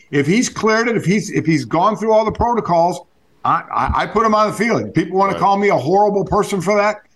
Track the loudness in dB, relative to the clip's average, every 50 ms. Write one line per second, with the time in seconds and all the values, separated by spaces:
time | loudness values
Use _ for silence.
0 | -14 _ -2 -2 0 2 2 0 0 -2 -4 -2 0 0 2 2 0 0 -2 -2
1 | 0 0 0 0 -2 -2 -4 -2 0 0 0 0 0 -2 0 0 2 0 0 0
2 | 0 2 2 2 2 2 -2 -2 -2 0 0 -2 0 0 2 2 2 2 0 -4
3 | -10 _ _ _ _ _ _ _ -2 0 0 0 -2 -4 -4 -4 -2 -2 -2 -2
4 | -4 -2 0 0 2 2 2 2 2 0 0 -2 -2 -2 -2 -2 -4 -2 -2 -2
5 | -2 0 0 0 0 0 0 0 0 0 2 2 2 2 0 0 0 0 2 2
6 | 2 2 2 0 -2 0 0 -2 0 -2 -4 -4 -2 0 0 2 2 0 -2 -4
7 | -10 _ _